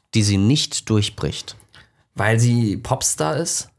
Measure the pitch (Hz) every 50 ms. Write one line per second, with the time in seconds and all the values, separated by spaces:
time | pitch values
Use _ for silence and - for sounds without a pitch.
0 | _ _ - 113 104 101 101 95 98 110 143 151 - - - - - - 113 107
1 | 101 - - - - 71 - - - - - - - _ - - - _ _ _
2 | _ _ - - 98 107 113 113 120 120 120 120 117 104 92 - 117 - 131 -
3 | - - - - 156 156 156 156 170 - - - - - _